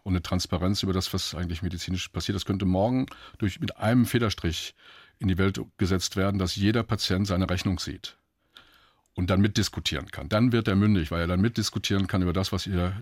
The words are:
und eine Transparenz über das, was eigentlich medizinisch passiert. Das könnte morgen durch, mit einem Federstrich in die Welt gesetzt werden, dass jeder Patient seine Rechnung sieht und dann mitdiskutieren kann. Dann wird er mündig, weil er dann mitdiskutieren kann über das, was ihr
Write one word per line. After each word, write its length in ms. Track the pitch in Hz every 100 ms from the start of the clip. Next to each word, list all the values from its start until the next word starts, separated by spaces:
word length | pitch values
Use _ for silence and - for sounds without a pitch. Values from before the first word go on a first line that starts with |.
und 100 | 101
eine 80 | 92
Transparenz 600 | - 90 - 87 90 101
über 100 | 95
das, 200 | 92 -
was 220 | 92 - 78
eigentlich 260 | 87 82
medizinisch 460 | 90 87 - 92 -
passiert. 260 | 90 - 90
Das 100 | -
könnte 200 | 98 90
morgen 420 | 92 110 131 131 - - -
durch, 200 | 101 -
mit 200 | 104 -
einem 260 | 107 123 113
Federstrich 680 | 120 110 - 85 82 - - - - - -
in 100 | 92
die 100 | 90
Welt 220 | 98 95 - -
gesetzt 380 | 90 92 - 98
werden, 240 | 98 98
dass 160 | 90 -
jeder 280 | 98 117
Patient 440 | 113 107 - 92 101
seine 220 | 92 90
Rechnung 300 | 90 101 90
sieht 360 | - - - - _ _ _ - - _ _ _ _ -
und 140 | 90
dann 120 | 95
mitdiskutieren 680 | 101 110 98 - - 71 -
kann. 180 | - 73
Dann 240 | 107 123
wird 160 | 117 110
er 80 | 95
mündig, 340 | 107 98 80
weil 80 | 85
er 80 | 85
dann 140 | 90
mitdiskutieren 680 | 113 113 104 104 - 98 95
kann 140 | 95
über 100 | 90
das, 220 | 87 95
was 120 | 98 -
ihr 320 | 90 90 98